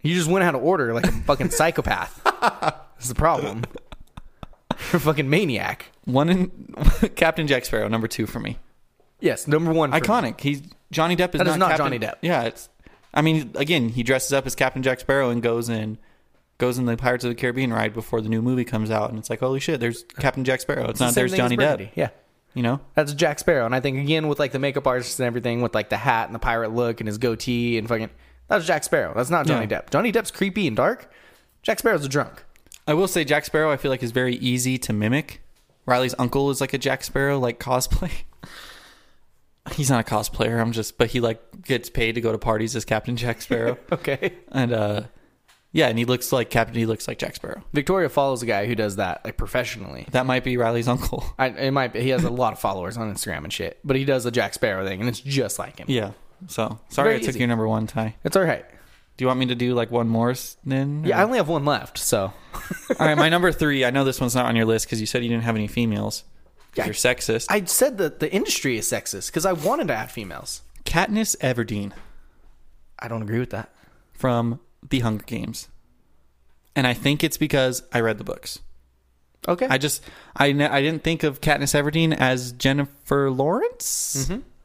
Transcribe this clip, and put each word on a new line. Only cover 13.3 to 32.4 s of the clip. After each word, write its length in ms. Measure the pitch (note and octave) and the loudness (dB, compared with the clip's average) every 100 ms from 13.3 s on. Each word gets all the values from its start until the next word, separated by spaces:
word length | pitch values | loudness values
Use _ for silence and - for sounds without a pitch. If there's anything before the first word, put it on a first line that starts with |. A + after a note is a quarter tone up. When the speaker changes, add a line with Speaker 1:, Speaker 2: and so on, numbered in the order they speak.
| D#3+ B2 - | 4 0 -4
Speaker 2:
again, 340 | D#3+ E3+ A#2 | 0 2 2
he 140 | A#2 | 0
dresses 300 | A#2 C3 - | 2 2 2
up 120 | C#3 C3 | 0 0
as 100 | - | 0
Captain 280 | C3 C3+ | 0 2
Jack 160 | C3 B2+ | 0 0
Sparrow 300 | - C#3 B2+ | 2 2 2
and 120 | A#2+ | 2
goes 280 | A#2 A#2 A#2 | 2 0 0
in, 280 | A2+ G#2+ G#2+ - _ _ _ _ _ | -2 -4 -8 -14 _ _ _ _ _
goes 200 | B2 B2 | -2 0
in 80 | B2 | 0
the 120 | A2+ | 0
Pirates 260 | B2+ B2 | 0 0
of 60 | B2 | -2
the 60 | A#2 | -2
Caribbean 360 | B2+ A#2+ C3 | -2 0 0
ride 220 | A2+ A2 | 0 -2
before 260 | A2 A2 A#2 | -4 -4 -4
the 60 | A2 | 0
new 120 | A2+ | 0
movie 240 | A#2 B2+ A#2 | 2 0 0
comes 260 | A2 G#2+ | -2 0
out, 180 | A2 G#2+ | 0 -2
and 80 | A2 | -4
it's 120 | - | -6
like, 100 | A2+ | -4
"Holy 200 | C3 C3+ | -2 -2
shit, 180 | C#3 D3+ | -2 -2
there's 240 | A#2 A#2 - - | -2 -4 -12 -2
Captain 240 | C#3+ C3 | -2 0
Jack 160 | C3 C3 | 0 0
Sparrow." 220 | - C#3 | 0 -2
It's 80 | A#2 | -2
Speaker 1:
It's 80 | A2+ | 0
the 60 | B2 | 2
Speaker 2:
not, 80 | |
Speaker 1:
same 80 | B2+ | 2
Speaker 2:
"There's 100 | B2+ | 2
Speaker 1:
thing 80 | F#3 | 2
as 40 | B2 | 2
Speaker 2:
Johnny 100 | A#2+ | 4
Speaker 1:
Burgundy. 300 | C#3 C#3 G2 | 2 2 -4
Speaker 2:
Depp." 60 | - | -4
Speaker 1:
Yeah. 140 | C3+ - _ _ _ - | -4 -4 _ _ _ -2
Speaker 2:
You 60 | |
know? 180 | A#2+ C3+ - | 0 0 0
Speaker 1:
That's 200 | - C#3+ | 0 0
Jack 260 | C#3+ D#3+ D3 | 2 0 2
Sparrow, 260 | - D3+ A#2 | 2 2 2
and 80 | |
I 60 | B2+ | 0
think, 180 | C3+ C3+ | 0 -2
again, 300 | C#3+ D#3+ D#3 | 2 2 2
with, 100 | C#3+ | 0
like, 140 | C#3+ | 0
the 80 | C3+ | 0
makeup 260 | C#3 C#3 C3 | 0 0 0
artists 340 | B2+ A#2+ - | 0 -2 -2
and 60 | B2+ | -2
everything, 360 | A#2 A#2+ A#2 | 0 -2 0
with, 100 | A#2+ | 0
like, 160 | A2+ G2+ | 0 -2
the 80 | - | -2
hat 300 | B2+ A#2 A2 | 0 0 -2
and 80 | A2 | -4
the 40 | |
pirate 320 | B2+ A#2 A2+ | -2 0 -2
look 280 | A2+ A#2+ A#2 | 0 -2 -2
and 60 | G#2+ | -4
his 100 | G#2+ | -2
goatee 640 | B2 A2+ - A#2+ A#2+ A2+ | -2 -2 -2 0 0 -2
and 80 | A2+ | -2
fucking, 240 | A#2 A2+ - - - - | -4 -4 -12 -20 -20 0
that 80 | G3 | 0
was 100 | E3 | 2
Jack 160 | D#3+ | -2
Sparrow. 280 | - D#3+ F2+ A2 | 0 0 0 -2
That's 160 | B2+ | 0
not 160 | E3 D3+ | 0 2
Johnny 180 | C3+ A2 | 0 0
Speaker 2:
Yeah. 140 | G#2+ | -4
Speaker 1:
Depp. 80 | - | 0
Johnny 220 | C#3 A#3 | 0 2
Depp's 180 | G#3+ G#3+ | 0 -2
creepy 380 | - G3 F#3+ F3 | -2 -2 0 0
and 80 | A2 | 2
dark. 340 | C#3+ B3 - - - _ _ _ | 0 0 -10 -20 -20 _ _ _
Jack 160 | - G#3+ | -4 0
Sparrow's 260 | A#3 F#3 C#3 | 2 2 0
a 40 | |
drunk. 340 | C#3 A#2+ - | -2 -2 -8